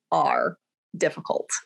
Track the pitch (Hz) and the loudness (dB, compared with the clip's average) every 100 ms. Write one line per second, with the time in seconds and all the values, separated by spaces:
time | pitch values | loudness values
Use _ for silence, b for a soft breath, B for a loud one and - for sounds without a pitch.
0 | - 165 143 123 - 175 _ _ _ - | -2 2 2 2 0 -4 _ _ _ -2
1 | 160 170 - - - - | -2 -2 -4 -4 -2 -8